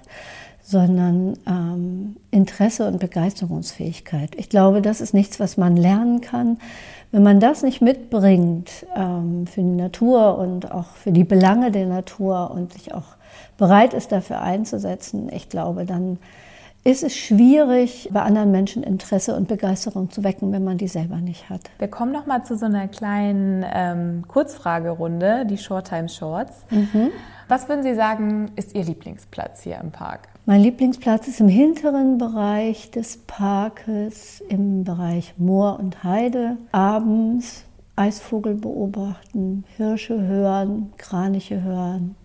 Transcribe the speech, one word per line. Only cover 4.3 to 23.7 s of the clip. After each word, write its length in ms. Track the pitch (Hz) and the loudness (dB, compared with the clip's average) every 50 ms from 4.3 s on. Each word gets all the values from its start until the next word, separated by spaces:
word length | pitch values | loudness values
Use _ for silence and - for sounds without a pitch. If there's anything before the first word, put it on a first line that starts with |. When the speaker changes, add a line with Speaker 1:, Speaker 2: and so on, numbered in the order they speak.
| - - | -8 -10
Speaker 1:
Ich 120 | 196 - | -6 0
glaube, 320 | - 202 190 196 196 208 | 4 6 6 6 6 4
das 200 | 202 208 220 - | 2 0 -2 -2
ist 120 | 226 - - | -2 2 2
nichts, 260 | 196 202 - - - | 2 2 2 0 -4
was 180 | 208 180 - - | -4 -4 0 0
man 180 | 175 180 175 | 2 4 4
lernen 460 | 175 170 180 196 214 240 240 240 240 | 4 4 4 4 4 2 2 0 0
kann. 360 | 240 - 247 240 247 233 233 226 - - - - - - - - - - | -2 -4 -4 -2 0 0 -2 -2 -6 -12 -20 -20 -20 -20 -20 -20 -12 0
Wenn 120 | - 208 202 | 4 6 8
man 160 | 202 202 196 | 8 8 8
das 240 | 214 247 302 - - | 8 6 4 2 0
nicht 180 | 262 262 - | -2 2 4
mitbringt, 1040 | 233 240 262 262 - - - 214 190 196 190 175 175 170 170 170 175 - - - - 370 359 | 4 4 4 2 -2 -4 0 4 6 6 6 6 4 2 0 -2 -6 -10 -16 -18 -16 -8 -6
ähm, 500 | 339 190 180 180 175 170 170 175 175 175 | -4 -4 -2 -2 -2 -2 -4 -4 -4 -6
für 160 | - - 208 | -6 -4 -2
die 60 | 180 180 | 0 0
Natur 680 | 180 175 175 175 175 - 226 240 254 240 220 202 180 - | 0 0 -2 -4 -2 0 2 4 6 6 6 6 4 2
und 340 | 185 180 180 180 - - | -2 -4 -4 -6 -8 -8
auch 160 | - 180 170 - | -8 -10 -10 -10
für 240 | - - - 208 | -14 -8 -2 2
die 120 | 165 175 175 | 4 6 6
Belange 480 | - 202 185 185 185 208 233 247 240 | 6 6 6 6 6 6 4 2 2
der 140 | 202 196 190 | 0 0 0
Natur 640 | 185 180 185 185 - - - 196 190 190 180 175 - | -2 -2 -4 -6 -8 -8 -6 -4 -2 -2 -2 -4 -6
und 220 | - 180 180 175 - | -6 -8 -10 -10 -12
sich 200 | - - - - | -16 -16 -14 -12
auch 220 | - - - - _ _ - - - - - _ - | -12 -14 -14 -20 _ _ -20 -20 -20 -20 -20 _ 2
bereit 360 | 202 175 196 202 233 247 - | 4 6 8 8 6 6 4
ist, 180 | 233 - - | -2 -4 -2
dafür 300 | 208 196 185 - - - | -4 -4 -4 -4 -6 -6
einzusetzen, 880 | - 180 180 202 220 - - 202 202 185 185 180 - - - 202 - - | -4 -4 -4 -4 -4 -4 -6 -6 -6 -6 -8 -8 -10 -10 -10 -8 -8 -8
ich 180 | - 170 - - | -10 -12 -12 -10
glaube, 360 | - 175 165 175 175 180 175 | -8 -6 -4 -4 -4 -6 -6
dann 320 | 185 180 175 185 185 180 175 - - - - - - - - - - _ _ _ | -6 -4 -4 -4 -4 -6 -8 -10 -16 -20 -20 -20 -20 -20 -20 -20 -20 _ _ _
ist 200 | 254 262 262 339 | 2 2 2 0
es 140 | 277 - - | -4 -6 -6
schwierig, 920 | - - 214 202 240 254 285 302 302 254 247 247 247 247 - - - 185 190 | -2 2 6 8 8 8 8 8 6 4 4 4 2 2 -2 -6 -10 -4 -2
bei 80 | 202 | -2
anderen 300 | - - 208 220 214 202 | 2 2 2 4 4 4
Menschen 300 | 190 185 196 196 - 233 | 4 4 2 0 -2 -6
Interesse 540 | - - 190 190 - - 208 190 - - - | -4 -4 -4 -4 -4 -2 -2 -2 0 -2 -2
und 140 | - 196 - | -2 -2 -2
Begeisterung 600 | 220 185 - 190 190 185 - 220 - 190 185 180 | -2 -2 -2 -2 -2 -2 -4 -6 -6 -4 -6 -6
zu 140 | - 214 202 | -4 -4 -4
wecken, 300 | 196 190 - 202 190 202 | -4 -2 -2 -4 -4 -2
wenn 100 | 196 190 | -2 -2
man 140 | 190 185 175 | -2 -2 -4
die 100 | 202 180 | -4 -4
selber 300 | - 170 160 170 190 170 | -4 -6 -6 -6 -6 -6
nicht 320 | 175 180 170 - - - | -6 -6 -8 -10 -12 -14
hat. 120 | 185 180 - - _ - | -14 -14 -14 -16 _ -8
Speaker 2:
Wir 100 | 208 202 | -8 -8
kommen 240 | - - 240 247 277 | -6 -6 -6 -4 -4
noch 140 | 294 294 294 | -6 -4 -4
mal 180 | 262 240 247 | -4 -4 -4
zu 100 | - 240 | -4 -6
so 100 | 208 226 | -4 -2
einer 220 | 220 208 202 196 196 | -2 -2 -2 -4 -6
kleinen, 800 | - - 220 208 202 208 208 202 202 196 196 190 190 190 185 - | -8 -8 -6 -4 -2 -2 0 0 0 0 0 0 -2 -2 -4 -4